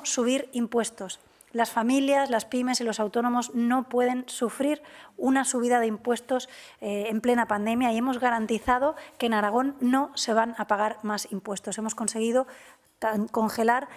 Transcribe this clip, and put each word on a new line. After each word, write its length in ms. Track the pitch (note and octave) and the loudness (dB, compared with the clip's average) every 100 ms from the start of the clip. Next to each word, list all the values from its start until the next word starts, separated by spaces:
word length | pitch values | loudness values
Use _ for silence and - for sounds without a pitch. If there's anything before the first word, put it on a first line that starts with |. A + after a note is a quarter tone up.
subir 420 | - - A#3+ C4+ C4+ | -2 0 2 0 -2
impuestos. 640 | A#3+ A3+ A#3 G#3+ - F#3+ - _ _ _ | -4 -2 0 -2 -6 -14 -14 _ _ _
Las 160 | A#3 A3+ | -2 0
familias, 600 | A#3 A3+ C4+ C4+ C#4 C4+ | 0 2 4 4 2 2
las 160 | A3+ | 0
pymes 340 | - B3+ B3 A#3+ | -2 -2 0 0
y 60 | |
los 160 | A#3 G#3 | -2 -2
autónomos 520 | G#3+ A#3 A#3+ A#3+ A#3+ | -2 0 0 0 -2
no 360 | A#3+ A#3 B3+ B3+ | 0 2 0 0
pueden 340 | A#3+ B3 B3+ B3+ | 0 2 0 -6
sufrir 520 | - A#3 - C#4 D4+ - - - - | -4 -4 -2 -2 -2 -6 -20 -18 -2
una 260 | B3 C4+ | 2 2
subida 380 | B3+ B3 A#3+ B3 | 0 0 2 2
de 60 | A3+ | 2
impuestos, 600 | G#3+ B3 A#3 - B3+ - - - - | -2 -2 -4 -2 -4 -4 -18 -20 -10
eh, 280 | G#3+ G3+ A3 | -6 -4 -2
en 100 | G#3+ | -2
plena 260 | A#3+ A#3+ | 2 2
pandemia 460 | A3 G#3 G#3+ A#3 B3 | 2 0 0 0 2
y 60 | A3+ | 0
hemos 240 | B3+ B3 | 0 0
garantizado 720 | B3 A3+ A3 A3 - B3 C#4+ D#4 - - | 0 0 0 -2 2 2 2 -2 -12 -4
que 80 | |
en 80 | A#3 | 0
Aragón 420 | G#3+ G#3 A#3 C#4 C#4 | 2 2 2 0 0
no 300 | B3 C4+ D4 | 2 2 0
se 180 | - - | -4 0
van 220 | A3 A#3 A#3 | 2 2 -2
a 100 | G#3 | -2
pagar 320 | G#3 G#3+ - | 0 0 -2
más 260 | G#3+ G#3 - | -4 -4 -6
impuestos. 480 | G3 G#3+ G3 G#3+ G#3 | -8 -8 -8 -8 -6
Hemos 160 | A3 | -6
conseguido 540 | - G#3+ A3+ A3+ B3+ C4 - - - _ - | -4 -4 -2 0 0 0 -8 -20 -20 _ -4
can-, 280 | A3 G#3+ A3+ | -2 0 0
congelar, 640 | A#3 G#3+ A#3 A3+ B3 C#4 | 0 0 2 2 2 0